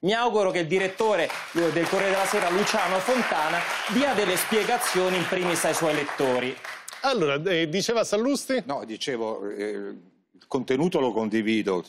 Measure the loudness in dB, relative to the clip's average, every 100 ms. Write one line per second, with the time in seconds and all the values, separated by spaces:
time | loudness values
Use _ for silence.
0 | -2 2 2 2 2 0 0 0 0 0
1 | 2 2 0 -4 -4 0 2 2 0 2
2 | 2 2 0 0 2 2 2 0 2 0
3 | 2 2 2 0 0 0 -2 -4 -2 2
4 | 2 2 2 0 0 0 2 0 0 0
5 | 2 0 0 -2 0 0 0 2 0 0
6 | -2 0 0 2 -2 -6 -12 -16 -16 -4
7 | 0 2 2 0 0 0 0 0 0 0
8 | 2 2 2 0 -2 -2 -2 -6 -8 -6
9 | -4 -4 -4 -4 -6 -6 -6 -6 -8 -12
10 | -18 _ _ _ -6 -4 0 2 2 2
11 | 2 0 0 0 2 2 2 0